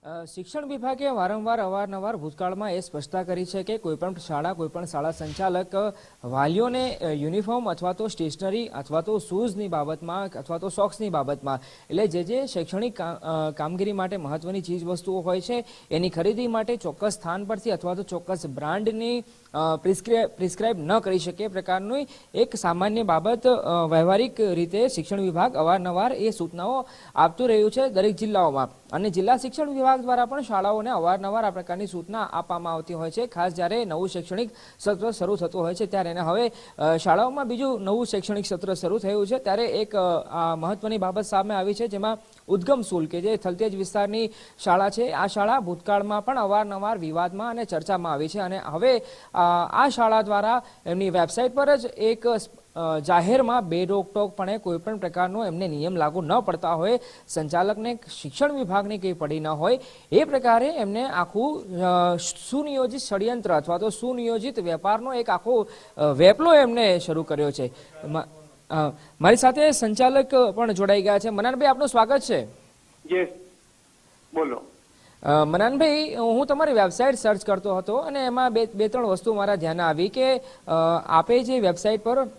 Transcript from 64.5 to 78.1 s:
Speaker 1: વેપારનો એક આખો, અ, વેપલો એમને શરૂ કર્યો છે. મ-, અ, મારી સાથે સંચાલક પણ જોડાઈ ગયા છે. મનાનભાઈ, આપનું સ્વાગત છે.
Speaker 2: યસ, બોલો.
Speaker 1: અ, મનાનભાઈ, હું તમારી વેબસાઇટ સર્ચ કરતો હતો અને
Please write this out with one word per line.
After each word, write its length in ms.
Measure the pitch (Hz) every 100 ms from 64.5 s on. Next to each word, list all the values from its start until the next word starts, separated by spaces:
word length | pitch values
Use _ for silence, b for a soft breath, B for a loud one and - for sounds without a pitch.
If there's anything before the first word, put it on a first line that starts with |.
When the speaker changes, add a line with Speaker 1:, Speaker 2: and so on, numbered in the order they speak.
| 247
Speaker 1:
વેપારનો 540 | 175 160 185 214 247
એક 160 | 254 233
આખો, 380 | 180 226 240 208 B B -
અ, 80 | 147
વેપલો 480 | 135 180 214 330
એમને 460 | 311 254 233 220 180
શરૂ 240 | - 160
કર્યો 280 | 160 147 147
છે. 200 | 139 127 131 B - 151
મ-, 140 | 156 - - - - _
અ, 220 | 160 151 143 B B
મારી 140 | 160 226
સાથે 360 | 254 254 302
સંચાલક 640 | 294 220 214 254 269 262 262 247 196
પણ 160 | 233
જોડાઈ 300 | 185 196 202
ગયા 180 | 196 202
છે. 100 | 208
મનાનભાઈ, 380 | 208 220 254 285
આપનું 200 | 254 285
સ્વાગત 320 | 240 226 269
છે. 280 | - 185 110 - - _ _ _ -
Speaker 2:
યસ, 160 | 185 180 - - - _ _ _ _ _ _ _
બોલો. 280 | 160 151 120 - - _ b b b
Speaker 1:
અ, 200 | - 147
મનાનભાઈ, 720 | 151 170 220 269 320 294 302 226
હું 300 | 233 233 277
તમારી 280 | 285 311
વેબસાઇટ 420 | 240 190 180 254 262
સર્ચ 300 | 220 202 -
કરતો 300 | 196 190 185
હતો 200 | 185 226
અને 300 | 311